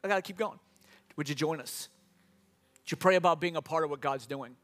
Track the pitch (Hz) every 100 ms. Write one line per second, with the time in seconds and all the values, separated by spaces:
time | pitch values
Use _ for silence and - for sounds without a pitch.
0 | 196 202 190 185 214 - _ _ - -
1 | _ - 147 143 156 160 123 - - _
2 | _ _ _ _ _ _ _ _ - -
3 | 185 185 175 165 175 165 135 160 156 143
4 | 143 135 117 139 123 127